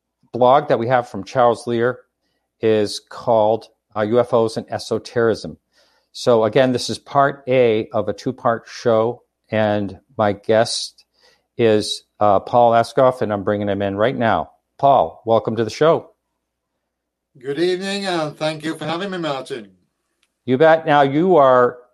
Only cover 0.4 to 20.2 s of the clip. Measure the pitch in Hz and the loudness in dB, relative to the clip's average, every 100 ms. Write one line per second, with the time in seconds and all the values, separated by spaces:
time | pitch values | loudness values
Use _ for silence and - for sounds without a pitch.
0.4 | 123 139 147 123 117 127 120 104 92 135 | 4 4 2 -2 0 -2 -2 -10 -6 0
1.4 | 120 113 - 117 120 123 _ _ _ _ | 2 2 -4 -2 -2 -4 _ _ _ _
2.4 | _ _ 113 107 101 - - - - 113 | _ _ 0 0 0 -6 -16 -8 0 2
3.4 | 107 110 - _ _ 104 107 120 117 120 | 2 0 -6 _ _ -6 0 0 2 0
4.4 | 113 113 - 107 - 110 - - 117 101 | 0 -4 -10 -12 -6 -8 -6 -2 0 -2
5.4 | 80 78 _ _ _ _ _ - - 117 | -6 -16 _ _ _ _ _ -6 0 2
6.4 | 110 123 131 123 - 110 - 143 139 147 | 2 2 0 0 -6 -10 -4 -2 -2 -2
7.4 | - 131 120 110 107 113 104 101 139 - | -2 2 2 0 -2 -4 -6 -6 -8 -4
8.4 | 123 113 - - 120 110 113 117 _ _ | -4 -4 -8 -6 0 0 0 -4 _ _
9.4 | _ 110 107 104 101 95 _ - 107 98 | _ -2 0 -2 -6 -12 _ -4 -2 -2
10.4 | - 110 117 - - - _ _ _ _ | 0 0 0 -4 -10 -16 _ _ _ _
11.4 | _ - 113 107 101 - - _ 104 95 | _ -2 2 2 0 -8 -14 _ 2 2
12.4 | - 123 120 117 113 - 131 127 107 104 | 2 2 4 4 2 2 2 2 -4 -4
13.4 | 98 104 101 98 101 98 113 135 117 90 | -4 -4 -4 -4 -4 -2 -2 0 0 0
14.4 | 76 _ _ - 139 127 82 - 107 113 | -4 _ _ -2 2 4 0 -4 0 0
15.4 | - 110 110 - 151 143 - _ _ _ | 0 -4 -6 0 0 0 -4 _ _ _
16.4 | _ _ _ _ _ _ _ _ _ 143 | _ _ _ _ _ _ _ _ _ _
17.4 | 127 143 180 180 196 202 196 175 151 147 | -8 -4 -2 -2 -4 -6 -4 -4 -4 -4
18.4 | 156 156 156 156 156 170 202 185 156 135 | -6 -6 -8 -8 -8 -8 -8 -8 -6 -8
19.4 | 131 127 101 92 _ _ _ _ | -8 -12 -14 _ _ _ _ _